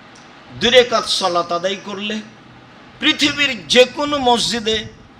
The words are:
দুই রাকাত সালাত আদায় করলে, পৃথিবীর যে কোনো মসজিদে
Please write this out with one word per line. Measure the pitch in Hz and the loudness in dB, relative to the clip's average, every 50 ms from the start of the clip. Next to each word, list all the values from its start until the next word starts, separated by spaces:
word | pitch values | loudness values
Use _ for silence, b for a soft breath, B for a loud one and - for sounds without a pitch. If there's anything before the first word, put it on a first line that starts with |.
| - - - - - - - - - - 127 120 | -20 -20 -20 -20 -20 -20 -20 -20 -20 -20 -10 -2
দুই | - 240 | -2 4
রাকাত | 254 247 240 240 226 214 - | 6 6 4 6 0 -2 -2
সালাত | - - - 190 180 175 175 170 - | -2 -4 -2 -2 0 0 0 -2 -2
আদায় | 175 170 175 196 202 196 - | -4 -4 -2 -4 -6 -6 -10
করলে, | 202 196 190 208 214 220 214 - - - - - - - - - - - - - - - - | -12 -10 -8 -8 -6 -8 -8 -10 -14 -20 -20 -20 -20 -20 -20 -20 -20 -20 -20 -20 -20 -14 -2
পৃথিবীর | 240 311 277 - 277 294 285 285 285 269 247 196 156 143 | -2 -2 0 2 0 -2 0 0 -2 -2 -2 -6 -4 2
যে | - 247 254 | 6 6 6
কোনো | 247 - 302 294 294 294 277 | 6 2 -4 -4 -2 -2 0
মসজিদে | 254 240 240 214 156 165 220 240 208 220 220 - - - - - - - - | 2 2 2 2 0 -4 -4 -4 -2 -2 -4 -4 -6 -10 -16 -20 -20 -20 -20